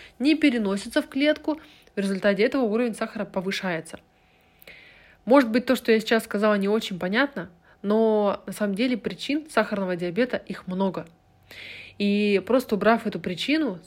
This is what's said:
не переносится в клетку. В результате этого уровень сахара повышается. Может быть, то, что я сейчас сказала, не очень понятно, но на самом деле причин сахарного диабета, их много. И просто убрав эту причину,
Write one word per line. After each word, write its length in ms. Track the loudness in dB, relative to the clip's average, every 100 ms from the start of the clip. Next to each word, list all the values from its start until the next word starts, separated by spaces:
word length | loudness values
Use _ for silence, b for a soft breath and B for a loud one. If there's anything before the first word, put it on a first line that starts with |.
| B B
не 160 | 2 4
переносится 680 | 4 2 0 -2 -2 -4
в 60 | -2
клетку. 520 | 0 2 2 -2 -6 B B B -6
В 40 |
результате 440 | -4 0 0 2
этого 200 | 2 2
уровень 320 | 0 0 -2 -4
сахара 280 | -8 -6
повышается. 720 | -6 -6 -6 -4 -4 -6 -8 -16 _ B B B B B B B B B B B
Может 260 | 4 6 6
быть, 160 | 0 0
то, 120 | -2
что 140 | 2
я 60 | 2
сейчас 240 | 4 0 0
сказала, 300 | 0 2 2
не 120 | 2
очень 320 | -2 -2 -6
понятно, 500 | -2 0 0 -2 -14 -16 b b
но 600 | 0 2 4 4 2 -2 -6
на 80 |
самом 220 | -4 -4 0
деле 220 | -2 -2
причин 520 | -4 -8 -4 -4 -2
сахарного 460 | 0 0 -2 -4 -4
диабета, 420 | -4 -2 -2 -2
их 300 | -8 -14 -8
много. 400 | -2 -2 -2 -10 _ _ _ -20 B B B B B
И 460 | 0 2 2 2 2
просто 300 | 0 2 2
убрав 320 | 4 2 0
эту 120 | -6
причину, 600 | -6 -6 -2 0 0 -4